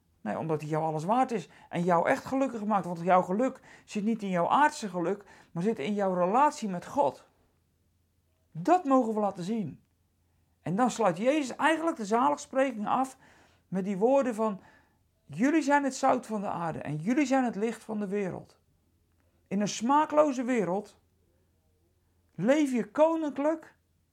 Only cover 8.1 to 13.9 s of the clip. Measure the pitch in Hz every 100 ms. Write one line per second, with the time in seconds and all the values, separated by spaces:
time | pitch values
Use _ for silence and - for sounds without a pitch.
8.1 | _ _ _ _ 160 180 359 285 262 226
9.1 | 214 208 185 175 226 175 - _ _ _
10.1 | _ _ _ _ _ - 185 247 - 214
11.1 | 165 240 311 262 - 285 320 330 302 196
12.1 | 226 277 285 - 269 269 220 208 247 262
13.1 | - _ _ _ _ _ 180 190